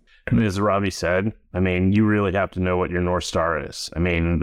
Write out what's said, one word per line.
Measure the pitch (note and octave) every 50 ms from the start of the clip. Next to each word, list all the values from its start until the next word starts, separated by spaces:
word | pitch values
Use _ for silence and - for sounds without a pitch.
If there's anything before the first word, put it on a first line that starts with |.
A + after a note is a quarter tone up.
| _ _ _ _ - - - A#2
As | A2+ G#2 F2+ G2+
Ravi | G#2 G#2 F#2+ G2+ G2+ F#2+
said, | - - - E2 F2+ F#2 G2 A2 - - _ _ -
I | F2+
mean, | F#2 F#2 F2+ F2+ F#2 F#2+
you | G2+ G#2+ A2
really | G#2+ G#2 G#2 G2+ F#2+
have | E2+ G2+ F#2+ F2+
to | - F#2
know | F#2 F#2 F2+
what | F2+ F2 E2+
your | F2+ F2
North | F2 F2 F2+ F2 E2+
Star | - - F2 E2 E2+ D#2+ D2+ C#2
is. | - - - - - -
I | -
mean, | F2 F2+ E2+ E2+ E2+ E2+ E2+ D#2